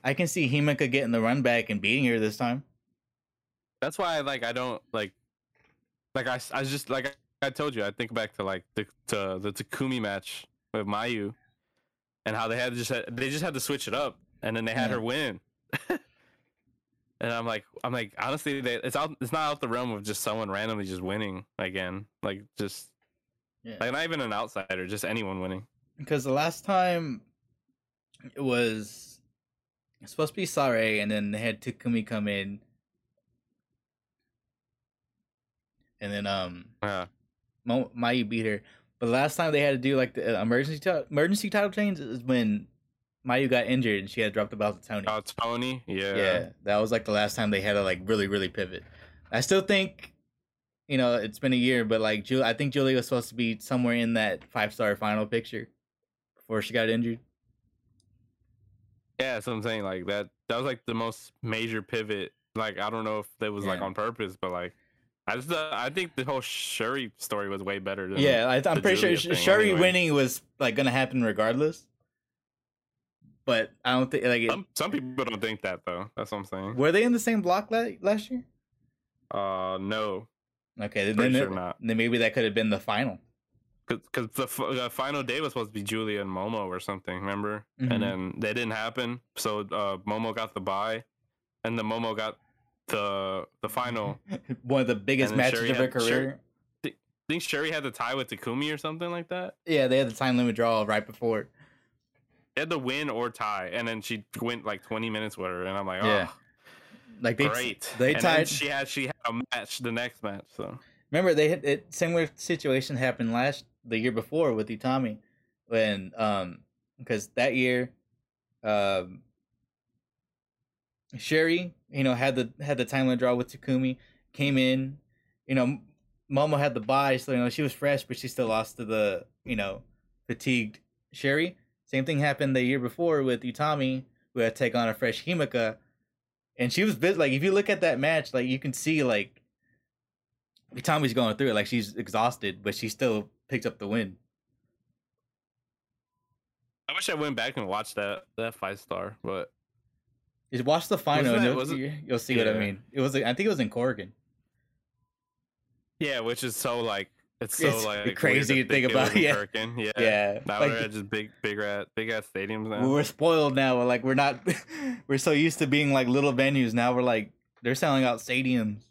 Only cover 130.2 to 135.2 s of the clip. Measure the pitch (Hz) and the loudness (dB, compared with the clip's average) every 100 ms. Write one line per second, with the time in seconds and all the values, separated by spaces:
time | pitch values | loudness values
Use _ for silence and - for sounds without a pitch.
130.2 | - 117 - 123 107 - _ _ _ - | -10 -6 0 0 0 -8 _ _ _ -4
131.2 | 139 147 175 - _ _ _ 131 131 147 | 0 0 0 -6 _ _ _ -2 0 0
132.2 | 147 135 139 131 123 135 123 - 170 151 | 0 0 2 2 2 0 -2 0 2 2
133.2 | 131 120 123 - 151 147 131 131 131 _ | 2 0 -2 -2 0 2 0 -2 -8 _
134.2 | _ 127 113 - 123 120 117 107 120 120 | _ 0 0 2 0 2 0 0 -2 -2